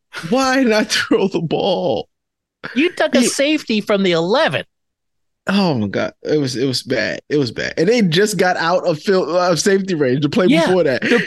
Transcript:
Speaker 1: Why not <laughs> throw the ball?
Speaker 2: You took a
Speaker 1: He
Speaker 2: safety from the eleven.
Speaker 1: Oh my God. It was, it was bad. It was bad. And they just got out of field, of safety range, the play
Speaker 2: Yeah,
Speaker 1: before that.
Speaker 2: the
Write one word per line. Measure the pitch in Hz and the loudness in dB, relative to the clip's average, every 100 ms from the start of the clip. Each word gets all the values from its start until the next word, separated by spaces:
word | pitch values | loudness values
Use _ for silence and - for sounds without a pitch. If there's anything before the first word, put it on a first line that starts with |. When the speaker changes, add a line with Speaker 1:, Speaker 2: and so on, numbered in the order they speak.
| _ - 165 | _ -12 -2
Speaker 1:
Why | 247 262 262 | 0 2 2
not | 240 214 214 | 2 2 0
<laughs> | |
throw | - - 220 190 | -2 0 0 0
the | 170 | -2
ball? | 160 151 196 185 175 95 - _ _ _ _ _ - | -2 -2 0 0 -2 -4 -6 _ _ _ _ _ -6
Speaker 2:
You | 240 349 | -2 -2
took | - 311 | 0 0
a | 247 | 2
Speaker 1:
He | 233 | 0
Speaker 2:
safety | - 285 302 - 214 | 0 0 0 -2 -2
from | 202 202 | 0 0
the | 190 | 2
eleven. | 165 170 262 294 123 - _ _ _ _ _ _ _ - | 0 0 0 0 -2 -8 _ _ _ _ _ _ _ -2
Speaker 1:
Oh | 196 185 | 0 0
my | 127 101 | 0 -2
God. | - 95 - | -4 -6 -6
It | - 151 | -2 -2
was, | 135 123 | -2 -2
it | |
was | 135 123 | -4 -4
bad. | - 123 98 69 - | -4 -4 -4 -6 -4
It | 147 | -2
was | 120 | -2
bad. | - - - | -4 -6 0
And | 175 | 2
they | 247 | 2
just | 185 165 214 190 | 2 2 2 2
got | 180 180 | 0 0
out | 165 185 170 | 0 0 0
of | 151 | -2
field, | - 185 147 | 0 0 0
of | 180 175 160 | 0 2 2
safety | 196 196 190 | 2 2 0
range, | 160 131 131 | 0 0 0
the | 147 | 0
play | 233 185 | 2 2
Speaker 2:
Yeah, | 320 311 | 4 2
Speaker 1:
before | 185 | 2
that. | 151 123 | 2 0
Speaker 2:
the | - 233 | 0 0